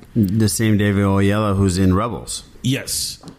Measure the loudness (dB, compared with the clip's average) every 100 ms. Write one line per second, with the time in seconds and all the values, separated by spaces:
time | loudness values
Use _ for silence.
0 | -6 0 0 2 0 0 0 2 2 2
1 | 2 2 2 0 0 2 2 2 2 2
2 | 0 -6 -10 -14 -14 -8 -4 -4 -4 -6
3 | -8 -10 -18